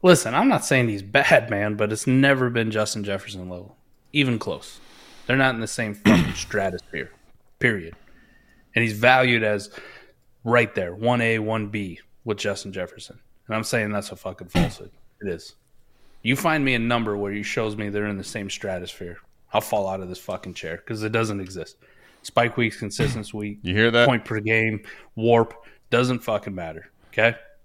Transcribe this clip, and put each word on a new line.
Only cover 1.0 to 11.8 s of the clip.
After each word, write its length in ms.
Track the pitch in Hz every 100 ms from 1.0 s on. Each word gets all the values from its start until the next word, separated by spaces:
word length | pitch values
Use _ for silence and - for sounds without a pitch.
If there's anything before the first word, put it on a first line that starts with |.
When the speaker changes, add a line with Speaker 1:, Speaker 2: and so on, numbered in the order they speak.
Speaker 1:
bad, 480 | 98 131 139 139 113
man, 260 | 104 104 104
but 160 | 107
it's 140 | 107 -
never 420 | 131 139 135 127
been 200 | 120 113
Justin 320 | 107 104 113
Jefferson 460 | 101 98 - 95 90
level, 260 | 90 98 - _ _ _
even 240 | 147 135 117
close. 400 | - 76 - - - - - - -
They're 100 | 131
not 200 | 131 117
in 60 |
the 60 | 110
same 280 | - 113 104
fucking 380 | - 101 82
<clears throat> 20 | 87
stratosphere, 760 | - 104 98 90 - 80 65 - _ - _ _
period. 360 | 123 107 82 - - - _ _ _ _ _ -
And 80 |
he's 100 | 113
valued 500 | 104 117 131 127 117
as 280 | 107 104 104 - - - - _ _ _
right 300 | 113 120 113 -
there, 180 | 87 90
one 260 | 113 123
A, 180 | 113 113
one 280 | 107 110 104
B 320 | 104